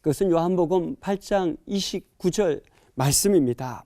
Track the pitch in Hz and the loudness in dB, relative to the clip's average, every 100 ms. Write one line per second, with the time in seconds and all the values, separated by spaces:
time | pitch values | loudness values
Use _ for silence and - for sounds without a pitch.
0 | 156 139 196 170 170 185 165 185 165 143 | -2 0 2 2 2 0 2 0 -2 -8
1 | - 196 - 202 180 - - 196 185 196 | -6 -6 -2 -2 0 -6 -6 -6 -4 -8
2 | - _ 185 190 190 147 _ _ _ - | -12 _ -2 0 0 -2 _ _ _ -2
3 | 135 135 202 190 131 120 131 113 | 0 2 4 4 2 -2 -8 -12